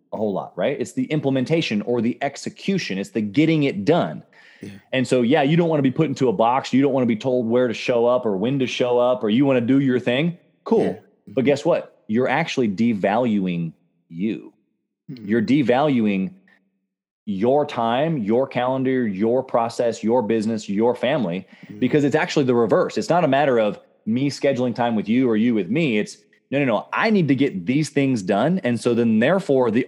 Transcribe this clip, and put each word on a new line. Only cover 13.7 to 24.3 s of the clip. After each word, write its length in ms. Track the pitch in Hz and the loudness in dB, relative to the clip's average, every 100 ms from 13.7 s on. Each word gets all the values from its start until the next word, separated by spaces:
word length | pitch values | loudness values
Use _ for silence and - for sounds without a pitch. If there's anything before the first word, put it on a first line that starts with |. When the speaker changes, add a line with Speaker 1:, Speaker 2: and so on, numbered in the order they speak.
| - _ _ _ | -8 _ _ _
Speaker 1:
you. 460 | 82 107 87 52 _ _ _ _ _ - | -6 -6 -6 -12 _ _ _ _ _ -18
Speaker 2:
Hmm. 160 | - 101 | -14 -2
Speaker 1:
You're 140 | 117 | -2
devaluing 880 | 107 143 117 120 151 127 107 98 92 - _ _ _ _ _ _ _ _ - | 2 2 2 2 2 2 0 0 -4 -8 _ _ _ _ _ _ _ _ -8
your 400 | 95 113 143 143 | -2 2 2 0
time, 520 | - 117 123 160 156 | -2 -2 0 0 -2
your 300 | 101 117 135 | 0 0 0
calendar, 600 | 123 127 131 131 131 117 | -2 -2 -2 0 0 -2
your 360 | 92 113 127 | -2 0 0
process, 600 | 131 123 117 - 120 107 | 0 0 0 -2 -4 -2
your 180 | 107 123 | 0 0
business, 440 | 107 113 107 113 107 | 0 -2 -2 -4 -4
your 280 | 101 117 120 | 0 0 0
family, 500 | 120 151 98 90 - - - | 0 -2 -2 -6 -10 -20 -18
Speaker 2:
Hmm. 120 | - | -4
Speaker 1:
because 240 | 123 151 | 0 2
it's 120 | 143 151 | 2 0
actually 300 | 175 - 131 | 0 0 2
the 100 | 120 | 2
reverse. 420 | 110 - 95 - | 4 2 0 -2
It's 120 | 107 | 0
not 140 | 165 | 2
a 40 | 160 | 2
matter 320 | 135 147 120 | 2 2 2
of 200 | 107 90 _ _ - | 0 -2 _ _ -4
me 240 | 120 | -2
scheduling 440 | 139 | -2